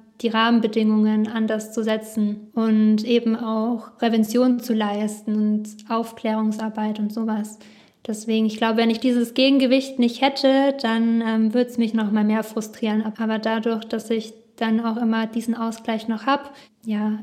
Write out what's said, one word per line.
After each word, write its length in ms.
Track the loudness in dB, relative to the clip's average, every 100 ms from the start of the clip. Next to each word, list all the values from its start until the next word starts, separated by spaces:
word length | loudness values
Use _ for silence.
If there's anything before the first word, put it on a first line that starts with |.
| _ -6
die 80 | -2
Rahmenbedingungen 1000 | 2 4 4 2 2 2 4 4 2 0
anders 440 | -2 -2 -2 -4
zu 120 | -4
setzen 640 | -2 -2 -4 -2 -2 -4 -6
und 520 | -2 2 4 6 4 4
eben 320 | 2 2 -2
auch 580 | -2 -2 -2 -4 -8 -4
Prävention 600 | 0 2 2 2 2 2
zu 140 | 0
leisten 640 | -2 -2 -2 -4 -6 -4 0
und 340 | 0 0 -4 -12 -6
Aufklärungsarbeit 1120 | -4 -4 -6 -4 0 -2 -2 -6 -4 -4 -2
und 140 | -4
sowas. 460 | -2 -2 -4 -6 -12 -20 -20 _ _ -8
Deswegen, 380 | -6 -2 0 0
ich 120 | 0
glaube, 200 | 0 2
wenn 120 | 2
ich 120 | 2
dieses 320 | 2 2 0
Gegengewicht 640 | 2 4 4 4 2 2 0
nicht 220 | 0 2
hätte, 520 | 0 2 2 4 2 0
dann, 400 | -2 0 2 2
ähm, 320 | 0 2 2
würd's 240 | 2 0 0
mich 160 | 0
noch 160 | 0 0
mal 140 | 2
mehr 200 | 2 0
frustrieren. 600 | -2 -6 -8 -4 -2 0 -2 -4
Aber 200 | -2 -2
dadurch, 460 | -2 -2 -2 -4
dass 260 | -4 -6 -4
ich 240 | -4 -6 -14 _ -4
dann 240 | 0 0
auch 160 | 0 -2
immer 300 | 0 0 -2
diesen 280 | -4 -4 -4
Ausgleich 520 | -4 -6 -6 -4 -4
noch 180 | -4 -2
hab, 300 | -2 -4 -20 -20 _ -6
ja, 340 | -4 -2 -4